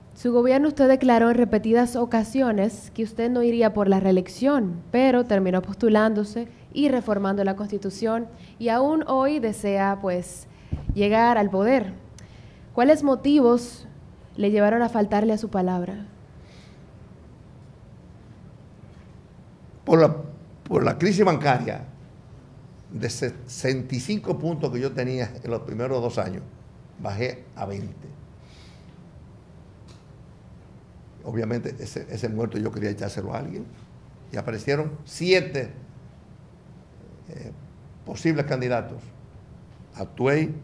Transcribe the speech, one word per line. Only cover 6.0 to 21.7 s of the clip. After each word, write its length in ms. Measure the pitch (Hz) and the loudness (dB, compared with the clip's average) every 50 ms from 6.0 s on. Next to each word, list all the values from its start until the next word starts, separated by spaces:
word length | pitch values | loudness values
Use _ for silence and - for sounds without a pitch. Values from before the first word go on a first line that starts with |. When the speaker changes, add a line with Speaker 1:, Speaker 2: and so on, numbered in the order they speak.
| 214 220 220 208 208 208 - 233 233 233 - - - - - | 4 4 2 0 -2 -4 -6 -8 -10 -10 -14 -20 -20 -8 -2
Speaker 1:
y 160 | - 285 285 | 0 2 2
reformando 560 | 254 247 247 226 208 196 196 196 196 202 196 | 2 0 0 -2 -2 0 0 0 0 0 0
la 100 | 196 190 | -2 -2
Constitución, 720 | 196 214 202 208 196 196 196 190 - 226 220 226 233 240 233 - - - - - - | -4 -6 -6 -6 -6 -6 -6 -6 -4 -2 -2 -2 -2 -4 -8 -12 -18 -20 -20 -14 -6
y 80 | 226 233 | -2 0
aún 380 | 226 240 262 285 311 311 302 - | 0 2 2 2 0 0 0 0
hoy 320 | 269 262 262 277 302 302 | 0 0 2 2 0 0
desea, 600 | 226 220 208 214 - 202 196 196 196 196 196 196 | -2 -2 -4 -4 -2 -2 0 0 0 0 0 -2
pues, 460 | 202 190 180 180 180 - - - - - - - - - - - - - - | -2 -2 -2 -4 -4 -8 -12 -18 -18 -20 -20 -20 -12 -10 -10 -6 -4 -4 0
llegar 440 | 202 202 202 214 220 233 240 240 226 | 0 2 4 4 4 6 6 4 4
al 120 | 208 196 | 2 2
poder. 440 | 190 190 196 226 269 262 214 190 185 - - - - - - - - - - - - - - - - | 2 2 2 4 2 2 2 -2 -8 -12 -16 -20 -20 -20 -20 -20 -20 -20 -20 -20 -20 -20 -20 -6 0
¿Cuáles 300 | - 240 277 311 302 285 | 2 4 6 6 4 4
motivos 840 | 285 262 254 262 277 285 302 262 233 240 240 240 - - - - - - - - - - - - - - | 2 0 2 2 4 4 6 6 6 4 4 0 -4 -12 -16 -18 -20 -20 -20 -20 -20 -20 -20 -20 -14 -6
le 160 | - 202 202 | -2 0 2
llevaron 300 | 208 208 208 208 220 233 | 4 4 4 4 4 2
a 80 | 240 226 | 2 0
faltarle 420 | 233 226 208 202 220 208 208 226 | 0 0 0 0 0 0 2 0
a 60 | 214 214 | 0 -2
su 120 | 226 208 | -4 -4
palabra? 580 | - 196 185 185 185 180 175 180 196 208 202 - - - - - - - - - - - - - - - - - - - - - - - - - - - - - - - - - - - - - - - - - - - - - - - - - - - - - - - - - - - - - - - - - - - - - - - - - - - - | -2 -2 -2 0 -2 -4 -4 -6 -8 -12 -14 -16 -18 -20 -20 -20 -20 -20 -20 -20 -20 -20 -20 -20 -20 -20 -20 -20 -20 -20 -20 -20 -20 -20 -20 -20 -20 -20 -20 -20 -20 -20 -20 -20 -20 -20 -20 -20 -20 -20 -20 -20 -20 -20 -20 -20 -20 -20 -20 -20 -20 -20 -20 -20 -20 -20 -20 -20 -20 -20 -20 -20 -20 -20 -20 -20 -20 -20 -20 -20 -20 -20 -20 -20 -20 -10 2
Speaker 2:
Por 160 | - 160 165 | 4 6 8
la, 120 | 160 143 - - - - - - - - - - - | 8 6 4 0 -8 -12 -14 -18 -20 -20 -20 -18 -8
por 180 | - - - 139 | -4 0 0 2
la 140 | 143 - - | 0 0 0
crisis 260 | 160 202 196 180 214 | 0 0 2 4 4
bancaria, 640 | 185 160 135 151 147 127 120 - 110 | 4 2 2 2 2 0 0 0 -4